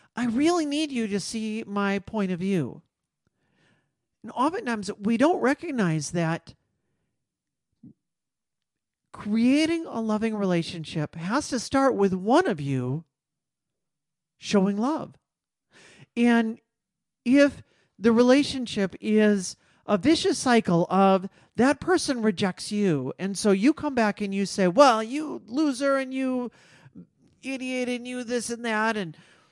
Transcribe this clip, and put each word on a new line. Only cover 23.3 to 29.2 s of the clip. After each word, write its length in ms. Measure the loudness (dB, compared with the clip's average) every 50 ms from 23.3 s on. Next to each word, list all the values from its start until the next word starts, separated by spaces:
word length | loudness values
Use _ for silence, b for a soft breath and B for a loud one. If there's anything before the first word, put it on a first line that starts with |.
| -4 0
so 140 | 2 2 4
you 200 | 4 4 2 2
come 220 | 2 -2 -4 0
back 260 | 0 0 0 0 -4
and 140 | -6 -6 -4
you 120 | -4 -4
say, 200 | -4 -2 0 2
"Well, 360 | 2 6 6 6 6 6 2 0
you 400 | -4 -6 -6 -6 -8 -10 -12 -12
loser," 500 | -6 -2 0 0 0 0 0 0 0 0
and 160 | 0 -2 -4 -6
"you 380 | -4 -2 -2 -2 -4 -4 -8 b b b b b b b b b -20 -20 _ _ _ _ _ _ _ -12
idiot," 460 | -10 -10 -8 -6 -6 -4 -4 -4 -4
and 200 | -4 -6 -6 -8
"you 160 | -10 -8 -6
this 260 | -4 -4 -4 -4 -6
and 140 | -8 -8 -6
that," 320 | -4 -2 0 0 0 -2
and 200 | -2 -4 -8 -10 b